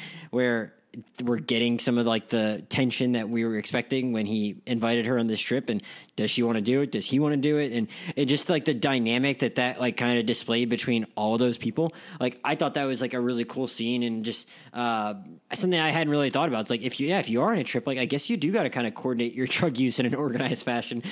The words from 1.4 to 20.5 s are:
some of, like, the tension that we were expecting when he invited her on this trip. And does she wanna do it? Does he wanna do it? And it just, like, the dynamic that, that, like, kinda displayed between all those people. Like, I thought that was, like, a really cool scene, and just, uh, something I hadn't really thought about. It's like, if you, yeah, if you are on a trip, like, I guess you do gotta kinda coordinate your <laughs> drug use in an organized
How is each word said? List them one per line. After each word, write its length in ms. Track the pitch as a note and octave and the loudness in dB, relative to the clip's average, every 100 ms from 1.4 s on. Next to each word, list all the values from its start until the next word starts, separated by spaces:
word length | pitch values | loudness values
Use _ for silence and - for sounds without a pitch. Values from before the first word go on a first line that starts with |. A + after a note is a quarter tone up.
| - A#2 A#2+ A#2+ | 0 2 2 2
some 220 | C3 A#2+ | 2 2
of, 80 | A#2 | 2
like, 220 | A2+ - | 0 0
the 360 | A#2 G#2+ G#2 - | 0 2 0 -2
tension 420 | - B2+ - B2+ | 0 0 2 0
that 180 | A#2+ G#2+ | 0 0
we 160 | A#2 A2+ | 0 0
were 120 | G#2+ | -2
expecting 540 | - C3 - C3 B2+ | -2 -2 0 -2 0
when 140 | A2+ G#2 | 0 0
he 300 | G#2+ G#2 - - | 0 -2 -4 -4
invited 400 | A#2 A#2 A#2 A2+ | 0 2 2 2
her 140 | B2 | 0
on 80 | A2+ | 0
this 120 | G#2 | -2
trip. 300 | - B2+ C3+ | 0 -2 -2
And 140 | G#2 - - - - | -4 -6 -16 -10 -4
does 160 | G#2+ | -2
she 100 | - | 2
wanna 200 | A#2 A2 | 2 2
do 200 | G#2 C3+ | 2 2
it? 100 | C#3+ | 2
Does 140 | G#2 - | -2 0
he 140 | C3 | 2
wanna 180 | D3 D3 | 2 2
do 200 | D3 D3+ | 2 2
it? 140 | C#3 | 0
And 160 | A#2 G#2+ - F3 C#3 | -2 -4 -6 -6 -2
it 100 | C3 | 2
just, 240 | C#3+ - | 2 2
like, 160 | D#3+ - | 0 2
the 80 | |
dynamic 680 | A#2+ C#3 C3 A2+ A#2+ C#3 C3+ | 0 2 2 2 2 2 2
that, 160 | B2 - | 0 2
that, 240 | B2+ - | 0 0
like, 180 | B2 - | -2 2
kinda 260 | A#2+ A#2+ | 2 2
displayed 440 | A#2 A2+ - A#2 A#2+ | 2 0 0 0 2
between 380 | A#2 - A#2 G#2+ - | 0 2 0 0 -2
all 220 | G#2+ A#2 | 0 4
those 220 | B2 A#2 | 2 2
people. 340 | A#2 D#3 E3 - - E3+ | -2 0 -2 -2 -14 -4
Like, 200 | B2+ - | -2 -2
I 120 | C#3+ D3 | -2 0
thought 180 | D3 | 0
that 120 | D3 C#3 | 0 -2
was, 160 | B2 | -2
like, 120 | B2+ | -2
a 60 | B2+ | 0
really 260 | A#2+ A#2+ A#2 | 0 0 -2
cool 220 | C3 B2 | -4 -4
scene, 340 | - A#2 B2 | -2 -2 0
and 240 | A#2+ A2+ A2 | -2 -2 -4
just, 240 | A2 - - - | -6 -10 -18 -12
uh, 400 | A#2+ A#2+ A2+ G#2+ G2+ F2 E2 - | -4 -2 0 -2 -6 -12 -20 -10
something 260 | - F#3 E3+ | -2 2 2
I 100 | D#3 | 2
hadn't 200 | D#3+ D3+ | 2 2
really 220 | D3 C3+ | 2 2
thought 180 | C#3 D#3+ | 2 0
about. 120 | A2+ | 0
It's 80 | G#2+ | -2
like, 100 | A#2 | -2
if 180 | B2 - | -2 -2
you, 80 | C#3+ | 0
yeah, 120 | F#3+ | 0
if 100 | A#2 | 0
you 120 | A#2 | 2
are 80 | F#3 | 2
on 80 | G3+ | 2
a 40 | |
trip, 220 | B2 B2 C#3+ | 0 -2 -2
like, 140 | C3 | 0
I 60 | A#2+ | 0
guess 220 | C#3+ - | 0 -2
you 60 | A#3 | -2
do 160 | D3+ | 0
gotta 200 | G#3+ C3+ | 2 0
kinda 200 | B2+ A#2 | 0 -4
coordinate 440 | - B2+ A#2 A#2 A#2+ | -2 -2 0 -2 -2
your 120 | B2 | -2
<laughs> 0 | |
drug 300 | - E3+ B2 | 2 2 2
use 220 | C3 B2 | 2 2
in 80 | B2 | 0
an 80 | - | 0
organized 480 | - A#2+ C3 | -2 0 0